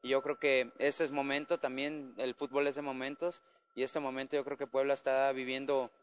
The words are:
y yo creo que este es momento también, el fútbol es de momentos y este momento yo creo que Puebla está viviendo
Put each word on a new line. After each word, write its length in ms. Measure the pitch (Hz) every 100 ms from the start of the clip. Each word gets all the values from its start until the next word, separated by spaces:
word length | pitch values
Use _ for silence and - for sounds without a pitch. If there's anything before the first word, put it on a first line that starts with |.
y 80 | 127
yo 120 | 135
creo 180 | 139 147
que 320 | 147 131 120 -
este 240 | 139 -
es 80 | 156
momento 480 | 143 139 143 147 170
también, 540 | 139 131 143 151 135 117
el 180 | 127 120
fútbol 320 | 135 135 143
es 80 | 139
de 60 |
momentos 600 | 147 131 131 143 175 - _ _ _ -
y 80 |
este 160 | 131 156
momento 360 | 139 131 135 147
yo 100 | 135
creo 120 | 143
que 100 | 139
Puebla 260 | 135 139
está 380 | 139 - 131 139
viviendo 600 | 131 127 131 135 139 123 _